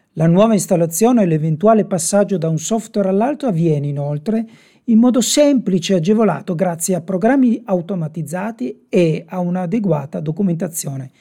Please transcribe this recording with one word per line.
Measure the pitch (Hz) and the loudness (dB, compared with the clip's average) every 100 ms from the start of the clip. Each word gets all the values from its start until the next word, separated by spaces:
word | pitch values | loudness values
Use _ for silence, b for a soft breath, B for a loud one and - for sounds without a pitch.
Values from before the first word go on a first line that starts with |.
| _ | _
La | - 165 | 0 2
nuova | 175 226 | 4 4
installazione | 202 - 175 165 165 226 247 | 2 2 0 0 2 2 4
e | 185 | 2
l'eventuale | 156 160 156 208 220 202 | 0 0 2 4 4 2
passaggio | 185 - 202 190 185 | -4 0 0 0 -2
da | 160 | -2
un | 160 | -4
software | - 220 214 208 190 | -2 -4 -4 -2 0
all'altro | 196 247 285 262 | 0 0 -2 -2
avviene | 165 165 147 143 | 0 2 0 -2
inoltre | 143 143 147 - 220 226 B B B - | -4 -4 -6 -4 -4 -4 B B B 2
in | 226 | 4
modo | 247 240 | 4 4
semplice | 233 294 285 269 190 180 180 | 0 2 4 4 2 -2 0
e | 185 | 0
agevolato | 160 220 208 143 - 165 | 2 2 2 0 -6 -2
grazie | 185 165 - 180 | -2 -2 -2 -4
a | |
programmi | 175 185 220 277 247 220 | -2 -2 0 2 2 0
automatizzati | - 185 170 185 156 165 139 180 214 226 254 - - | -2 -4 -2 -6 -6 -8 -8 -6 -8 -8 -10 -10 -4
e | 196 165 156 - | 2 2 0 -6
a | 185 | -6
un'adeguata | 175 185 175 226 202 151 139 180 | -4 -2 -2 -2 0 -2 -4 -6
documentazione | 156 165 196 165 180 - 151 135 131 b | -6 -2 -2 -2 -4 -8 -10 -10 -12 b